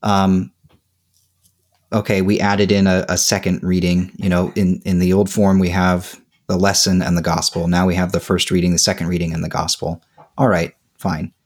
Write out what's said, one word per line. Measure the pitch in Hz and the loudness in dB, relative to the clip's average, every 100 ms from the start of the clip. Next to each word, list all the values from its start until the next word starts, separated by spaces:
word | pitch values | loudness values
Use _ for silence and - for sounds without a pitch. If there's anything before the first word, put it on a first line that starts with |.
Um, | 107 98 98 92 92 _ _ _ _ _ _ _ _ _ _ _ _ _ _ | 2 2 4 2 -2 _ _ _ _ _ _ _ _ _ _ _ _ _ _
okay, | 110 104 101 | -4 0 0
we | 95 104 | 2 0
added | 101 101 98 | 0 2 2
in | 101 98 | 4 4
a, | 92 - | 2 0
a | 90 | -2
second | - 101 92 90 | 0 -2 -2 -2
reading. | 90 92 87 87 92 - | 0 0 0 0 -2 -4
You | 101 | 0
know, | 90 90 - | 0 0 0
in, | 92 90 - | 0 0 -2
in | 90 | 0
the | 90 | 2
old | 92 98 | 2 2
form, | - 101 95 | 2 2 4
we | 90 | 2
have | 95 92 90 92 - _ _ _ | 2 2 0 -4 -18 _ _ _
the | 90 | 0
lesson | 98 98 - 92 | 2 2 2 0
and | 90 87 | 0 -2
the | |
gospel. | 82 82 - - 85 | 0 -2 -2 -4 -2
Now | 87 92 | 0 2
we | 87 | 0
have | 90 | -2
the | 92 | -4
first | - 92 - | -2 -2 0
reading, | 90 87 | 0 0
the | 85 | 0
second | - 95 85 | 0 -2 -4
reading, | 90 85 | -4 -4
and | 82 | -6
the | 82 | -6
gospel. | 82 85 - - 85 _ _ - - | -6 -6 -6 -6 -8 _ _ -20 -2
All | 135 | 0
right, | 90 82 _ _ _ | 0 -2 _ _ _
fine. | 95 85 - _ | -6 -6 -8 _